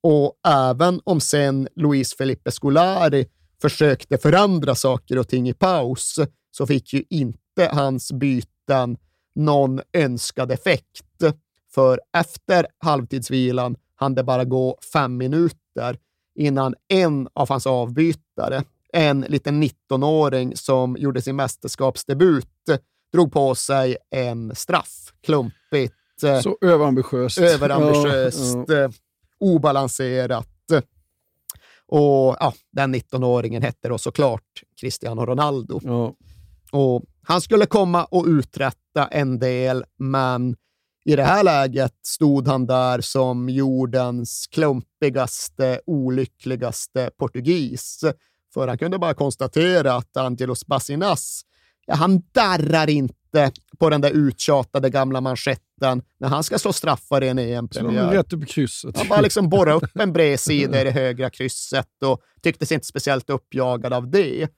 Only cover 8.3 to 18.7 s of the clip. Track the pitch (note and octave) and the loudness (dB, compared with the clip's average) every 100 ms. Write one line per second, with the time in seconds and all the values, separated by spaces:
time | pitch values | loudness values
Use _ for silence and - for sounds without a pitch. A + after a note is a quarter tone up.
8.3 | B2+ - _ - C3+ B2 A#2 _ _ _ | -2 -4 _ -2 0 0 -6 _ _ _
9.3 | - D3+ C#3+ C3+ C3 - F3+ C#3+ B2 - | -2 2 4 2 -2 -4 0 0 -2 -8
10.3 | - B2+ C#3 - D3+ _ - _ _ D3+ | -6 -4 -2 0 -2 _ -20 _ _ -2
11.3 | D3+ _ _ _ - C3 B2+ _ F3 E3+ | -2 _ _ _ 2 4 2 _ -4 -2
12.3 | - - F3+ D#3+ _ E3 C#3+ A#2+ C3+ A#2+ | -8 0 2 0 _ -2 -2 -2 -8 -2
13.3 | C3+ B2+ B2 B2 - _ _ C#3 C3 B2+ | -2 0 -2 -4 -8 _ _ -2 -2 0
14.3 | B2+ B2+ C3 B2+ - - D#3 C3+ B2 B2+ | -2 0 0 -2 -4 -4 -2 0 -2 -2
15.3 | D3+ E3+ - _ - A#2+ B2 _ _ _ | 0 0 -2 _ -8 -8 -8 _ _ _
16.3 | - D3 C3+ C3 - _ F#3+ F3 C#3+ B2+ | -2 0 0 -2 -4 _ 2 2 0 -6
17.3 | - C3+ C3+ C3+ B2+ A#2+ B2 E3 D3+ _ | -4 -2 0 0 -2 -2 0 0 0 _
18.3 | - - C3+ - | -8 -4 -4 -8